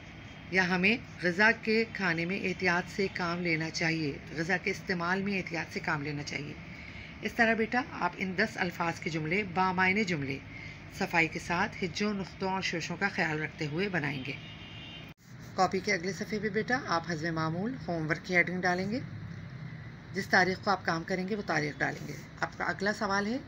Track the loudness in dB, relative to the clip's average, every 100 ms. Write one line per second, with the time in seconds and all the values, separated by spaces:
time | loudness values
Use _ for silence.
0 | -8 -14 -14 -14 0 2 4 6 4 4
1 | -2 -2 0 6 6 6 4 2 2 0
2 | 0 2 0 0 -2 2 2 2 2 0
3 | -2 0 -2 0 2 0 0 0 0 2
4 | 0 -2 -6 -4 0 0 0 -2 -2 0
5 | 2 0 0 0 -2 -4 -4 -4 0 0
6 | 0 -4 -4 -6 -6 -10 -12 -12 -12 -12
7 | -12 -6 -2 4 4 4 2 2 0 0
8 | -2 0 -2 2 2 2 -2 0 0 -2
9 | -2 -2 0 0 0 2 4 4 4 4
10 | 2 0 -2 -4 -8 -12 -12 -14 -10 -4
11 | 2 4 4 2 0 2 0 0 -4 0
12 | 0 0 -4 -4 -2 0 0 -2 -2 0
13 | 0 2 0 0 -2 -4 -2 0 0 0
14 | 0 -2 -4 -8 -10 -14 -14 -12 -12 -12
15 | -14 -18 -18 -16 -4 2 2 2 0 0
16 | 0 -4 -4 -2 0 0 0 0 2 0
17 | 0 -2 -2 0 0 0 -2 -4 -4 -2
18 | 0 -2 2 2 2 2 2 2 0 -4
19 | -4 -10 -10 -10 -12 -10 -10 -10 -12 -14
20 | -8 -6 4 6 6 4 2 2 2 0
21 | 0 -2 0 -2 0 0 0 0 -2 -2
22 | -8 -10 -12 -4 -4 -2 -2 0 0 2
23 | 2 2 2 0